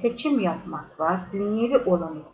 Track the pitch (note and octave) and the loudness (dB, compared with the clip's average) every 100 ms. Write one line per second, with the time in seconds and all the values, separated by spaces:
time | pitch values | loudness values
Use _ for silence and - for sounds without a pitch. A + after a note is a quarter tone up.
0 | A#3+ A#3 D4+ C4+ F#3 D#3+ F3+ D3 - - | -2 0 0 2 2 -2 -6 -10 -10 -2
1 | D#3+ F#3 F#3 G3 G3+ G#3+ A#3+ C4 G3+ F3 | 0 0 -2 -4 -2 0 4 2 4 0
2 | D#3+ D#3 - | 0 -8 -10